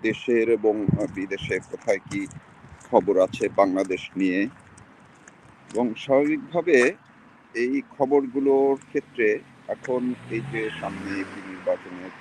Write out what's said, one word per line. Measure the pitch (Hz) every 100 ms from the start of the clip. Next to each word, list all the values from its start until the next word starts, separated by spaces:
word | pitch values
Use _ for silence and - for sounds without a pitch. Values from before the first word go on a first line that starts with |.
দেশের | 110 131 - 117 113
এবং, | 113 107 107 98
আহ, | - 101
বিদেশে | 98 95 95 - 92
কোথায় | - 92 - 98 -
কি | 101 95 - - - - - -
খবর | 117 90 92
আছে | 92 - 101
বাংলাদেশ | - 98 92 95 92 - 92
নিয়ে। | 95 92 107 - - - - - - - - - - - -
এবং | 104 120
স্বাভাবিকভাবে | 110 - 135 147 156 143 170 170 139 123 196 _ - - - _
এই | 113 120 139 - -
খবরগুলোর | 135 143 135 127 139 135 139 135 -
ক্ষেত্রে | 147 - - 110 110 - - -
এখন | 104 - 127 123 120 -
এই | 113 131
যে | 113 110 -
সামনে | 98 98 98 95
একটি | 95 98 95
নির্বাচনের | 92 92 90 92 90 92 -